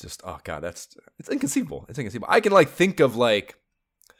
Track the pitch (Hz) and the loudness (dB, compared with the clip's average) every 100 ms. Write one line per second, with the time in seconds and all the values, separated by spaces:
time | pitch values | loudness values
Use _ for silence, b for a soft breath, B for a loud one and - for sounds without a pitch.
0 | 87 - 92 82 - 76 85 - - - | -18 -16 -14 -14 -10 -10 -10 -12 -18 -20
1 | _ - - 294 - 277 180 73 - - | _ -20 -8 -4 -2 -2 -4 -8 -12 -12
2 | 110 117 - 214 208 196 151 - 190 180 | -10 -10 0 2 4 4 4 2 0 4
3 | 135 110 120 104 - - _ _ _ _ | 2 4 2 2 -2 -14 _ _ _ _
4 | _ b | _ b